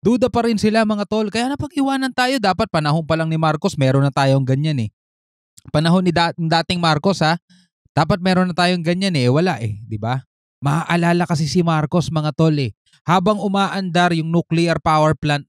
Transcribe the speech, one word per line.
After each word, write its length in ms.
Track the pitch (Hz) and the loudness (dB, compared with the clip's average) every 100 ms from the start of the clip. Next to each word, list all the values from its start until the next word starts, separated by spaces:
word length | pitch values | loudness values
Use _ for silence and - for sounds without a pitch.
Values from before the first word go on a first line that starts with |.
duda 300 | 185 240 247 | 0 0 0
pa 160 | 226 233 | 0 0
rin 100 | 220 | 0
sila, 300 | 214 220 220 | 2 2 0
mga 180 | 214 202 | -2 -4
tol. 240 | 214 214 | -2 -2
Kaya 240 | 220 240 | -4 -4
napag-iwanan 560 | 285 294 - 269 269 262 247 | -4 -6 -2 -2 -2 -4 -2
tayo. 260 | 254 269 | -2 0
Dapat 300 | 202 180 220 | 0 0 0
panahon 340 | 165 151 151 151 | 0 0 0 0
pa 140 | 160 | -2
lang 100 | 160 | 0
ni 80 | 160 | 0
Marcos, 400 | 160 151 196 - | 0 0 -2 0
meron 240 | 135 131 | 2 4
na 80 | 139 | 2
tayong 380 | 139 139 135 131 | 2 2 2 2
ganyan 320 | 131 156 147 | 0 0 -2
eh. 100 | 107 _ _ _ _ _ _ - - | -4 _ _ _ _ _ _ -20 -4
Panahon 320 | 151 165 180 | -2 2 2
ni 80 | 180 | 2
da-, 240 | 170 170 | 2 0
dating 480 | 156 165 165 165 175 | -2 0 0 0 -2
Marcos, 400 | 170 151 196 175 | 0 2 0 0
ha? 160 | 156 170 _ _ _ _ _ | 0 -2 _ _ _ _ _
Dapat 240 | - 156 196 | -2 0 0
meron 260 | 185 185 185 | 2 2 0
na 60 | 175 | 0
tayong 240 | 196 180 | 0 0
ganyan 320 | 165 175 196 | -2 -2 0
eh. 160 | 165 123 | 0 2
Wala 320 | 135 185 131 | 2 0 -2
eh, 160 | 110 104 110 | -6 -8 -8
di 140 | 110 | -8
ba? 220 | 110 131 - _ _ _ | -4 -6 -8 _ _ _
Maaalala 680 | 139 151 165 170 170 170 175 | -2 -2 0 0 2 0 0
kasi 160 | 156 160 | -2 0
si 160 | 180 | 0
Marcos, 480 | 170 160 151 180 147 | 0 0 0 -2 -2
mga 240 | 160 151 | -4 -4
tol, 220 | 147 160 151 | 0 2 2
eh. 160 | 127 - _ _ - | -2 -8 _ _ 0
Habang 320 | 175 185 208 | 2 2 0
umaandar 800 | 208 196 196 196 190 170 175 170 | -2 -2 -2 -2 -2 0 2 0
yung 140 | 160 | 0
nuclear 500 | 170 - 165 170 156 | -2 0 0 0 0
power 320 | 165 156 156 | 2 2 2
plant 320 | 151 151 143 | 2 0 -2